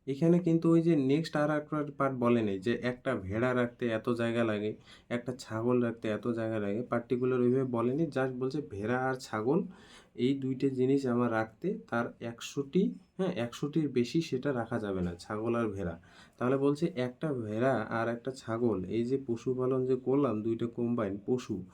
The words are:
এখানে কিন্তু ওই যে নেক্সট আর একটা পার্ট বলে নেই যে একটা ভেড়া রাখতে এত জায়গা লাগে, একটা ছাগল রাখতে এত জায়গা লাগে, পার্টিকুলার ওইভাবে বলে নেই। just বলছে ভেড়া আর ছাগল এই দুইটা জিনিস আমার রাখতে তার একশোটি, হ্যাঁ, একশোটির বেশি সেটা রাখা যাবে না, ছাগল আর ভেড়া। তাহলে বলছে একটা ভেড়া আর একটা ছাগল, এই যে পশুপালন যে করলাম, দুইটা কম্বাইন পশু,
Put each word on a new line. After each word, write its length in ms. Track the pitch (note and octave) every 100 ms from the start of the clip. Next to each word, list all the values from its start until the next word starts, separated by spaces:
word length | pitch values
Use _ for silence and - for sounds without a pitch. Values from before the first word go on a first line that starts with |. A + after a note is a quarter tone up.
| -
এখানে 320 | C3+ E3 F3
কিন্তু 300 | F3 E3 E3+
ওই 120 | E3
যে 140 | E3 D#3
নেক্সট 400 | C3 D3 D#3+ D3+
আর 220 | D3 D3+
একটা 280 | D3 D3+ C#3+ C#3+
পার্ট 180 | C#3 B2+
বলে 260 | A#2+ A#2+
নেই 180 | G#2+ F#2+
যে 140 | G#2
একটা 420 | A#2 B2 B2 C3+ A#2
ভেড়া 400 | F#2 G#2+ B2+ B2
রাখতে 320 | B2 - A#2+
এত 220 | A2 A#2+
জায়গা 340 | A#2 A#2 A#2
লাগে, 320 | A2+ G#2 G#2+ - - - -
একটা 260 | A#2+ C3 B2
ছাগল 420 | - A2 A#2+ B2
রাখতে 280 | A#2 A#2 A2
এত 180 | G#2 A#2+
জায়গা 320 | A2+ A2+ A2
লাগে, 220 | G2+ G#2
পার্টিকুলার 600 | B2 A#2+ - B2 B2+ B2+
ওইভাবে 220 | B2 B2+
বলে 300 | C3 A#2+ A#2
নেই। 140 | C#3 D#3+
just 240 | C3 C3
বলছে 300 | B2+ B2+ D3+
ভেড়া 480 | C3 G2 G#2+ B2+ C3
আর 60 | B2+
ছাগল 520 | - G#2+ A2+ E3+ F3+ - - - - -
এই 180 | B2
দুইটা 340 | C#3 C3 C3 C#3
জিনিস 380 | B2+ B2+ C#3 C3
আমার 260 | A#2+ A#2+
রাখতে 480 | A2 A2 - F3 A3+ -
তার 240 | A#2 B2 -
একশোটি, 760 | A#2 A#2 - C#3+ C#3 F3+ A#3+ - - -
হ্যাঁ, 160 | F#3 -
একশোটির 540 | A#2+ - C#3+ D#3+ D3
বেশি 320 | B2 A#2+ E3+
সেটা 320 | - B2+ C#3+
রাখা 260 | B2 A2+ A#2
যাবে 220 | G#2 F#2
না, 140 | F2 F2
ছাগল 400 | - G#2+ A2+ A#2
আর 120 | A2+
ভেড়া। 340 | F#2+ F2+ E2 - - - -
তাহলে 200 | A#2+ C#3
বলছে 340 | C#3 D3 E3+ A#2+
একটা 380 | B2+ B2 D#3+
ভেড়া 400 | B2+ G#2+ A2 C3
আর 340 | A#2 G#2+ A2+ A#2
একটা 240 | A#2 -
ছাগল, 540 | B2+ - A2+ A#2+ F#2+ F#2
এই 200 | A2 A#2+
যে 180 | C3+ C3+
পশুপালন 580 | A2+ C3 B2+ B2+ C3 B2+
যে 100 | B2+
করলাম, 460 | - C#3 C3+ G#2+
দুইটা 260 | A2+ A#2 A#2+
কম্বাইন 520 | B2 A#2+ A#2+ G2+ G2+ A2+
পশু, 400 | B2+ - F#2+ F2+